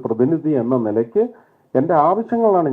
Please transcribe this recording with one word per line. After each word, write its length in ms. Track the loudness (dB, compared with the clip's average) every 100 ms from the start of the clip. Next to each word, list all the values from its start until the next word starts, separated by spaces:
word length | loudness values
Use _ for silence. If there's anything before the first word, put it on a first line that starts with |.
| -4
പ്രതിനിധി 460 | -2 0 0 -2 -2
എന്ന 140 | 0 -2 0
നിലയ്ക്ക് 360 | -2 -2 -2 -2 -4 _ _ _ -2
എൻ്റെ 140 | 0 2 2
ആവശ്യങ്ങളാണ് 640 | 0 -2 0 2 2 2